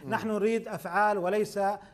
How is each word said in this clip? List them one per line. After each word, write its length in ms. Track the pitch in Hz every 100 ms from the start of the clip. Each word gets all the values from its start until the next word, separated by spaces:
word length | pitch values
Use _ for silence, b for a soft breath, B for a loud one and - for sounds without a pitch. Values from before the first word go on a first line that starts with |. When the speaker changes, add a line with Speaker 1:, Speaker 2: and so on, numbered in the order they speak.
| 139
Speaker 1:
مم. 40 |
Speaker 2:
نحن 140 | 214 220
نريد 400 | 208 208 226 226
أفعال 500 | 196 185 180 208 202
وليس 420 | 175 214 208 196 196 202 B